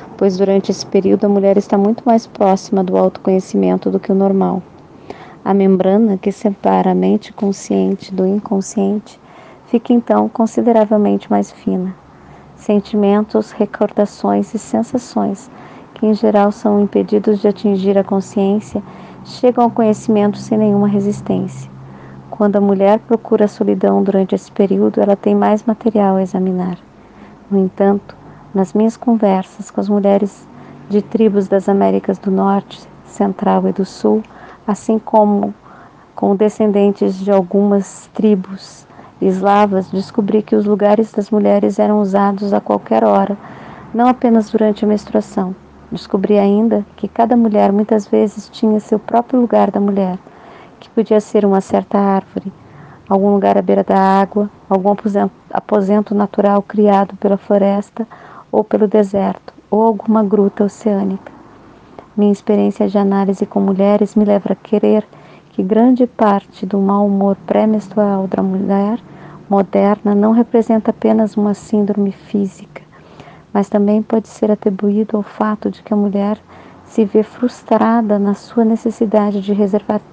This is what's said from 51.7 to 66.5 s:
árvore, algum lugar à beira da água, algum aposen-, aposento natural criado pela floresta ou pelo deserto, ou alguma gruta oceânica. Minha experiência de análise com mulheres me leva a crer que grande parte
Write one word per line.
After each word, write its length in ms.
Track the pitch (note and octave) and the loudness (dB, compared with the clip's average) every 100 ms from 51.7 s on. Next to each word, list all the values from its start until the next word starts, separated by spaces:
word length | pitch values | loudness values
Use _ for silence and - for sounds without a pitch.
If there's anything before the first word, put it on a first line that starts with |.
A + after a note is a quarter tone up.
| G3 F#3+ G3+ | -4 -2 -2
árvore, 540 | G3+ G3 - F#3+ F#3+ - - - - - - | 0 -2 -4 -10 -10 -14 -20 -20 -20 -20 -2
algum 240 | G3 G3+ | 0 2
lugar 260 | G3+ G3 G3+ | 2 2 2
à 40 | |
beira 220 | F#3 G3 | 2 0
da 140 | G3 G3 | 2 2
água, 520 | F#3+ G3 G3 G#3 G#3 - - | 4 2 0 -2 -4 -8 -4
algum 220 | F#3+ F#3+ | -2 0
aposen-, 400 | G3+ A3 G3+ G3+ - - | -2 -2 -2 -2 -6 -8
aposento 640 | - - G#3 F#3+ G#3 G3+ G3+ | -8 -2 -2 2 0 0 -2
natural 460 | G3+ - G3+ G3+ | -2 0 0 0
criado 540 | G3 G#3 G#3 G3 G3 F#3+ | -2 0 2 2 0 -4
pela 200 | G3+ G3 | -2 -2
floresta 680 | - G3+ G3 G3+ - - A3+ - - - - | 0 0 2 -2 -6 -12 -12 -14 -20 -20 -4
ou 120 | - | -4
pelo 240 | G#3+ G#3 G#3 | 0 0 2
deserto, 640 | G#3+ G3 G3 F#3+ G3 - - _ | 2 0 -2 -4 -6 -14 -20 _
ou 140 | G#3 | 0
alguma 400 | A3+ G#3 - A3 | 0 0 0 0
gruta 400 | G3+ G#3 G3 - | 2 2 0 0
oceânica. 720 | G3+ - A3 G3 G3 F#3+ - - - - - - - - - - | -4 -4 -4 -2 -4 -6 -12 -20 -20 -20 -20 -20 -20 -20 -10 0
Minha 140 | G#3 | 2
experiência 560 | G3+ - G#3 G3+ - G#3 | 2 0 0 0 -2 -2
de 100 | G3+ | 0
análise 480 | G3 G3 G3 F#3+ G3+ | 0 0 -2 -2 -4
com 140 | G3+ | -2
mulheres 560 | G3 F#3+ G3+ G#3 G3+ G#3+ | 0 2 2 2 2 2
me 80 | |
leva 300 | G#3 G3+ G#3 | 2 2 0
a 20 | F#3+ | -6
crer 500 | - G#3 G#3 G#3+ - - - - - | -4 0 2 0 -2 -14 -20 -20 -10
que 100 | - | -6
grande 460 | F#3 G#3+ A#3+ B3+ B3 | 0 2 4 4 0
parte 580 | - G#3+ G3+ - | 0 0 0 -4